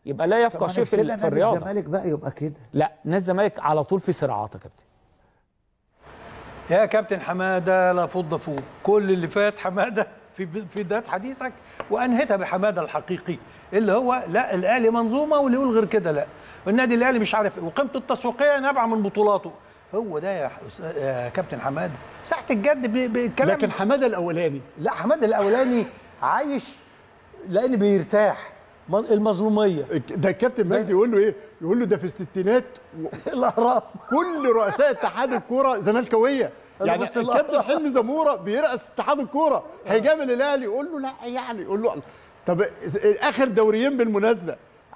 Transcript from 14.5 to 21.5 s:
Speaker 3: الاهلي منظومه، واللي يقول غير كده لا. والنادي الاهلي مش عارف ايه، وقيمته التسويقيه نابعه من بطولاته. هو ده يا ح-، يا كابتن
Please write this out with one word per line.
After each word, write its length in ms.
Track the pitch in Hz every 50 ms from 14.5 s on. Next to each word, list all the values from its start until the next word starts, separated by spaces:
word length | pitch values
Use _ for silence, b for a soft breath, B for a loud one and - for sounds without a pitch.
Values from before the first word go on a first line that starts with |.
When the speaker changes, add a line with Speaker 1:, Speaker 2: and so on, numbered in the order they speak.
| 202
Speaker 3:
الاهلي 360 | 180 185 190 240 254 226 226
منظومه، 480 | 226 233 233 220 226 277 302 302 311 285
واللي 200 | 285 262 240 262
يقول 120 | 277 254
غير 140 | 220 226 214
كده 280 | 175 - 214 175 170 151
لا. 140 | 143 143 - B B B B B B B
والنادي 280 | 185 208 247 262 240 240
الاهلي 240 | 233 240 262 262 233
مش 160 | 214 175 -
عارف 240 | 220 208 196 - 185
ايه، 60 | 170
وقيمته 340 | 165 - - 285 240 - 262
التسويقيه 600 | - - 247 - - 240 240 240 285 294 285 277
نابعه 280 | 262 277 277 269 233
من 160 | 226 226 220 208
بطولاته. 480 | 196 - 208 214 208 202 190 - 165 - - B B B B B - -
هو 240 | 208 233 208 165 151
ده 140 | 160 190 196
يا 160 | 170 143 123
ح-، 320 | - - - - - - 180 160 -
يا 320 | 143 139 135 131 123 123 120
كابتن 320 | - - 180 -